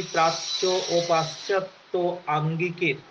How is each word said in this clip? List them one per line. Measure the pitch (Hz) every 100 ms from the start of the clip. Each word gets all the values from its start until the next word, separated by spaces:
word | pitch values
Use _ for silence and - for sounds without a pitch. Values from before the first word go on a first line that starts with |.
| 180
প্রাচ্য | 170 165 165 - - 185 185 -
ও | 170 170
পাশ্চাত্য | 165 156 - - 196 190 - - 180 175 170 -
আঙ্গিকের | 151 156 160 175 170 165 131 -